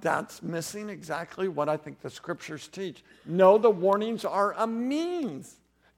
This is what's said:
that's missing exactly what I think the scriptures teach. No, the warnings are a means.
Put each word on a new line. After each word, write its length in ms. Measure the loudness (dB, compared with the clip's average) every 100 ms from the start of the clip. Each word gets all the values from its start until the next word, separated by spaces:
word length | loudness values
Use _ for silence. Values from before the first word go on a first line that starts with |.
that's 420 | -2 -2 -4 -12
missing 460 | -8 -8 -8 -10 -12
exactly 580 | -12 -10 -10 -8 -6 -6
what 220 | -2 -2
I 80 | -2
think 240 | -6 -14
the 80 | -14
scriptures 580 | -14 -10 -10 -10 -14 -14
teach. 340 | -12 -12 -12 _ _ -4
No, 320 | 6 8 10
the 120 | 6
warnings 560 | 4 2 2 0 -4 -4
are 280 | 0 0 0
a 100 | -4
means. 880 | -2 -4 -2 -4 -4 -6 -8 -14 -20 _ _ _